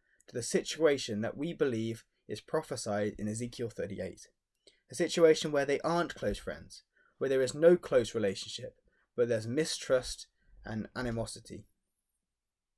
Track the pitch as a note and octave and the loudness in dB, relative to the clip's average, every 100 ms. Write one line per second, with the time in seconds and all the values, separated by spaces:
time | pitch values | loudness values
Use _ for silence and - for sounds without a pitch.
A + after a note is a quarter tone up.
0 | _ _ _ B2 - F#3+ - - D#3 C#3+ | _ _ _ -8 -2 -2 -2 2 4 2
1 | - G#2 A2 - D#3 - D3+ A2+ A2+ A2+ | 0 -4 -4 -4 -6 -2 0 0 -4 -6
2 | - _ - G#2+ - D#3+ - C3 - G#2 | -12 _ -12 -12 -6 -6 -4 -8 -4 -2
3 | G#2 - G#2+ A2 A#2+ A#2+ A#2 - F#2 F#2+ | -2 -4 -6 -6 -8 -6 -8 -6 -8 -6
4 | F#2 - - _ _ _ _ _ - - | -8 -10 -20 _ _ _ _ _ -12 -4
5 | E3+ - E3 D#3 D#3+ D3 C#3 C#3+ - E3+ | -2 6 6 6 2 0 0 0 0 0
6 | D#3+ - A#2 G2 - D2+ G#2 - _ _ | -2 -4 -4 -4 -8 -12 -12 -20 _ _
7 | _ - C3+ C3+ C3 D3 E3 F3+ - C3+ | _ -4 -2 2 0 6 8 8 6 2
8 | A2+ A#2 G#2 F#2+ - - - - _ _ | 2 0 0 -2 -6 -10 -12 -16 _ _
9 | _ - A#2+ A2+ A2 B2+ D#3+ - - C3 | _ 0 2 2 0 -2 0 -2 0 0
10 | B2+ - - _ _ - - A2 - - | 0 -10 -14 _ _ -18 -8 -6 -6 -4
11 | B2 A2+ A2 - - - - _ _ _ | -4 -4 -6 -8 -14 -16 -16 _ _ _
12 | _ _ _ _ _ _ _ | _ _ _ _ _ _ _